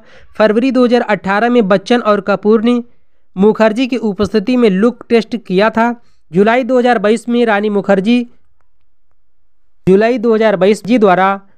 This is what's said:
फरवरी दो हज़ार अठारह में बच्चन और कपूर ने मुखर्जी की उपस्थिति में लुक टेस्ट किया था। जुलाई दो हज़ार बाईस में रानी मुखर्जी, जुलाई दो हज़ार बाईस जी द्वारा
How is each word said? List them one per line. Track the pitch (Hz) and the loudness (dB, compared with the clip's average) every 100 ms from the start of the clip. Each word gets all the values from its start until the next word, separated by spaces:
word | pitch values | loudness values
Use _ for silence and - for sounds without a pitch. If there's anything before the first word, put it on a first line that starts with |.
| - - - - | -10 -20 -18 -2
फरवरी | 214 214 269 | 0 0 0
दो | 247 247 | 0 2
हज़ार | 240 | 0
अठारह | 240 202 190 202 240 | -2 -4 -2 -2 0
में | 247 190 | 0 2
बच्चन | 196 196 240 | 0 0 -2
और | 214 202 | 0 -2
कपूर | 196 196 208 226 | -2 -4 0 0
ने | 233 240 233 - - - - 185 | 0 -2 -6 -20 -20 -20 -16 -2
मुखर्जी | 208 214 220 220 262 | 0 2 0 0 -4
की | 247 | -4
उपस्थिति | 220 190 208 220 190 247 | -4 -4 -2 -2 -2 0
में | 233 | 0
लुक | 185 240 240 - | 2 -2 -2 -2
टेस्ट | 233 - 226 | -2 -2 -10
किया | - 180 214 | -4 -2 0
था। | 226 233 233 - - - | 0 -2 -4 -14 -20 -6
जुलाई | 165 208 247 | 0 2 0
दो | 247 254 | 0 0
हज़ार | 240 226 | 0 0
बाईस | 208 233 240 | 0 -2 -2
में | 240 233 | -2 0
रानी | 202 214 | 0 -2
मुखर्जी, | 202 190 196 196 247 240 - - - - - - - - - - - - - - - 180 | -4 0 0 2 -2 -2 -14 -20 -20 -20 -20 -20 -20 -20 -20 -20 -20 -20 -20 -20 -6 0
जुलाई | 196 226 254 | 2 2 0
दो | 233 220 | 0 0
हज़ार | 220 185 | 0 2
बाईस | 190 208 180 | 0 0 0
जी | 240 | 2
द्वारा | 208 175 190 196 - | 2 2 0 -2 -10